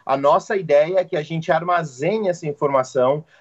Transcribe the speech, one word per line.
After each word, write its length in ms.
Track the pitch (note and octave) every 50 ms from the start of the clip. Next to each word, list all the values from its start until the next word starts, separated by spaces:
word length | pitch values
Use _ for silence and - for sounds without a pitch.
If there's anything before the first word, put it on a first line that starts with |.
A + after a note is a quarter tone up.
| -
A 120 | - C3+
nossa 400 | C#3 C#3 C#3+ D#3+ F#3+ F3+ - A3
ideia 420 | G3 F#3 D#3 C#3+ C#3+ D3+ E3 F#3+ F#3+
é 60 | F3+
que 100 | E3+ -
a 60 | D#3
gente 300 | D3+ - E3 E3 D#3+ -
armazene 760 | E3 D#3+ E3 F3+ F3 E3+ E3 C#3+ B2+ B2 C#3+ F3 G#3+ A3 G#3+ F#3
essa 180 | F3 E3 E3
informação 760 | D3+ C#3+ - D3+ C#3+ C#3 C3 B2+ - - C3 B2 B2+ C#3+ D3+ D#3 _ _ _